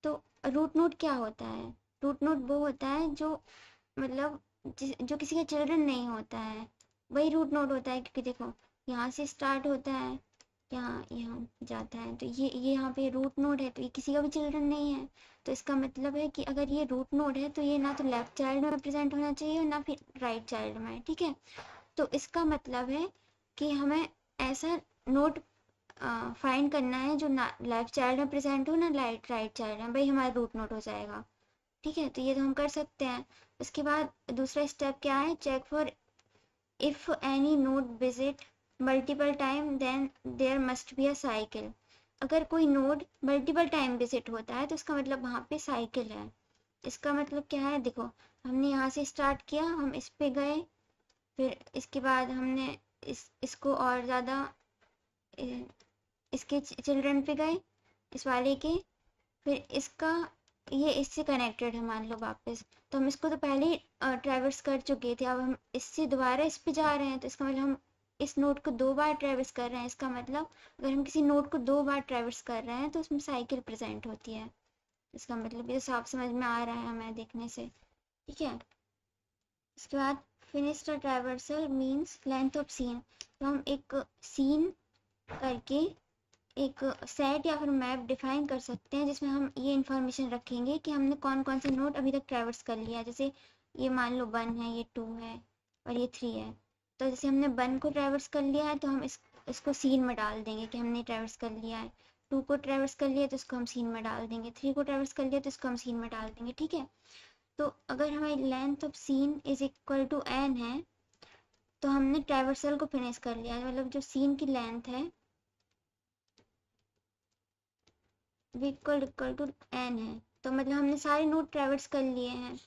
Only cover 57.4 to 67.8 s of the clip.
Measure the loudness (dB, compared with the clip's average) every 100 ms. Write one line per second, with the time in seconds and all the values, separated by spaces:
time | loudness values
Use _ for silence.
57.4 | 2 0 -4 _ _ _ _ -6 0 2
58.4 | 4 2 2 0 -2 _ _ _ _ _
59.4 | -2 -2 0 -4 -4 -2 0 0 -2 _
60.4 | _ _ -4 2 2 2 0 -2 0 2
61.4 | 0 -2 -4 -2 -4 -4 -6 -6 -6 -6
62.4 | -8 -10 -12 _ _ 2 2 2 0 0
63.4 | 2 4 4 2 _ _ -2 0 0 2
64.4 | 2 0 -2 -2 0 0 0 -2 0 0
65.4 | 0 -4 _ -8 -6 -2 0 2 2 4
66.4 | 2 0 -2 2 4 4 0 -2 -6 -4
67.4 | -2 2 0 0